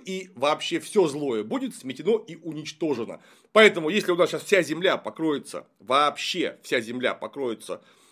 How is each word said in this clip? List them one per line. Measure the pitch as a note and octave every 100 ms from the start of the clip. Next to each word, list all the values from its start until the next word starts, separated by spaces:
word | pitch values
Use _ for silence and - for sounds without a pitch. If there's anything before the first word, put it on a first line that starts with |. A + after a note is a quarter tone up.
и | F3+ F#3+ F#3
вообще | - C#3 D3+ - E3
все | - G#3+ E3
злое | C#3 D3 A2+
будет | G#2+ B3+ B3+ -
сметено | C3 C3 D#3 A3
и | -
уничтожено. | E3+ E3+ D3+ D3+ - D#3+ A#2+ G#2 E2 _ _ _
Поэтому, | G#3+ G#3 G#3 D#3
если | G3+ -
у | F3
нас | D#3+
сейчас | D#3
вся | - G3
земля | D3 D#3 F3+ B2
покроется, | G#2+ - D#3+ C#3 - - - _
вообще | G#2 C3+ D3 C#3+ - F3+ B2+ -
вся | - C3+
земля | A2 B2 B2
покроется, | F#2+ - C#3+ B2+ G#2+ - F2 _ _ _